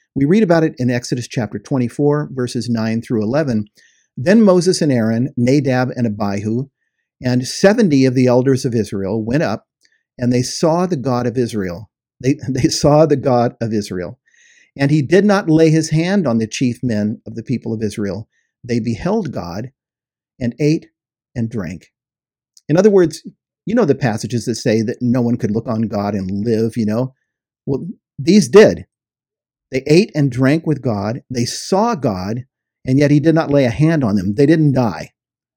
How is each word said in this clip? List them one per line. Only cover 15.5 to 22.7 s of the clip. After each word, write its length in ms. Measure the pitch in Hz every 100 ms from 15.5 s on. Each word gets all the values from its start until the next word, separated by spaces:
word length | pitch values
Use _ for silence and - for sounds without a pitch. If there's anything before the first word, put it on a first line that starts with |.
lay 200 | 156 160
his 200 | 156 156
hand 360 | 156 170 202 151
on 120 | 113
the 80 | 110
chief 300 | - 127 120
men 380 | 123 107 104 113 -
of 80 |
the 80 | 113
people 300 | 107 117 113
of 100 | 113
Israel. 460 | 110 101 101 95 110 _ _ _
They 180 | 120 120
beheld 520 | 113 113 175 220 165
God 380 | 127 87 87 127 - _ _ _ _ _ -
and 140 | 120 -
ate 260 | 151 160 - _ _ _ _
and 160 | 131 113
drank." 380 | 117 82 87 - _ _ _ _ _ _ _
In 80 | -